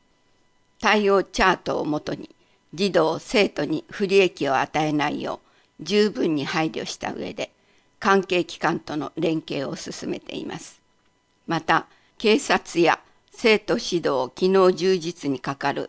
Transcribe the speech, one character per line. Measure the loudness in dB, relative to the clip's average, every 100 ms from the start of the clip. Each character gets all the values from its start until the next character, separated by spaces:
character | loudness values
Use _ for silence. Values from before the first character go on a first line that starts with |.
| _ _ _ _ _ _ _ -4
対 | 0 2 4
応 | 2
チ | 2 2
ャ | 2
ー | 2
ト | -2 -4
を |
も | -2 -4
と | -6
に、 | -10 -12 _ _ _ _
児 | -2 0
童、 | 2 2 0
生 | 0 2 2
徒 | 0
に | -4 -4 -6
不 | -4 2
利 | 4
益 | 4 2 0
を | 0
与 | 0 -2 0
え |
な | 0 -2
い | -4
よ | -8 -10 _ _ _ -14
う、 |
十 | 0 2 2
分 | 2 -2 -2
に |
配 | -2 -2 -2
慮 | -4
し | -10 -8
た | -8
上 | -8 -10
で、 | -8 -10 _ _ _ _ -4
関 | 2 2
係 | 2 -2
機 | -2 -4
関 | -4 -4
と | -6 -8
の | -8 -4
連 | -2 -2
携 | -4 -6 -6
を |
進 | -8 -10 -10 -8
め | -8
て | -10 -12
い | -10
ま | -12
す。 | -14 -20 _ _ _ _ _ _ -6
ま | -4
た、 | 0 0 -2 _ _ -2
警 | 2 2
察 | 2 0 0 2
や | 4 2 _ _ _
生 | 0 2 2
徒 | 2 -2
指 | -2 -2 0
導 | -2 -2
機 | 0 2
能 | 6 6
充 | 4 2 0
実 | -2 -6 -4
に | -4
か | -6 -4
か | -4
る | -4